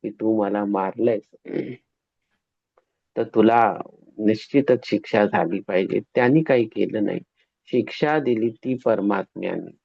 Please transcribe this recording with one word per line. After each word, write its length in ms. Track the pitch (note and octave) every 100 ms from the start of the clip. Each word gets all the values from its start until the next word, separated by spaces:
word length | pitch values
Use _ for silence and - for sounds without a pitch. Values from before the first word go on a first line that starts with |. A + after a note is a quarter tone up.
की 80 | A2
तू 320 | - A2 A2
मला 220 | G2+ G#2
मारलंयस, 680 | G2+ G2 F#2+ A#2 A#2 A2 - _ - - - B2+ _ _ _ _ _ _ _ _ _ _ _ _ _ -
तर 60 |
तुला 540 | A2+ - G#2+ A#2 A2+ F#2 - _ _ -
निश्चितच 600 | G#2+ A2 - C#3+ C#3+ B2
शिक्षा 400 | - G#2 - A2 G#2
झाली 340 | - E2 F#2+
पाहिजे. 400 | - F#2+ F#2+ G#2 G2+
त्यांनी 280 | - A#2+ D3
काही 220 | D#3+ B2+
केलं 400 | A2 - G2 A2
नाही, 160 | G2+ F2+ - _ _ _ _
शिक्षा 520 | B2+ A2+ - D3+ D#3
दिली 320 | C3 A2+ A2+
ती 240 | A#2 C3 B2+
परमात्म्याने. 920 | B2+ G#2+ G2+ G2 F#2+ - F#2 F2+ F2 E2+